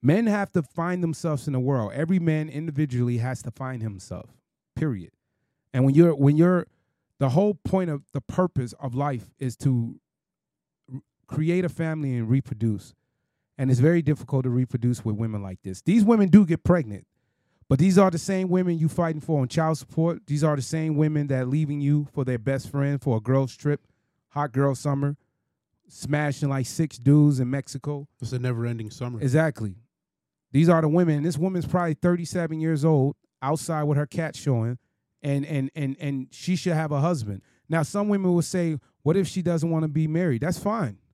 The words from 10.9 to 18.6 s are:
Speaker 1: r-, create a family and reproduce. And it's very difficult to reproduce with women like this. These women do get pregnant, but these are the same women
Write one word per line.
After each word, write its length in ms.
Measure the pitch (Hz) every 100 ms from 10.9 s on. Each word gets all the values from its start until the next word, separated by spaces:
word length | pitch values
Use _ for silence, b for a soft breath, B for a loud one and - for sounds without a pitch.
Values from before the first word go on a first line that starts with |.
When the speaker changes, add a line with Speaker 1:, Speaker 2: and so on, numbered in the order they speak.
Speaker 1:
r-, 80 | 131 _ _ _
create 380 | - 156 175
a 40 | 180
family 480 | - 165 156 143 123
and 140 | 110
reproduce. 640 | 131 - - 113 104 - _ _ _ _ _ _ -
And 120 | 131
it's 100 | 127
very 220 | 143 170
difficult 420 | 147 147 - 135
to 60 | 127
reproduce 540 | 123 127 117 120 123
with 120 | 110 104
women 260 | 110 110
like 160 | 98 92
this. 200 | 98 95
These 220 | - 214
women 240 | 202 226 196
do 180 | 175 185
get 160 | 165
pregnant, 440 | - 180 127 101 - _ _ _ _ _ _
but 100 | 131
these 200 | 180 185
are 120 | 190
the 80 | 170
same 300 | - 190 185
women 300 | 180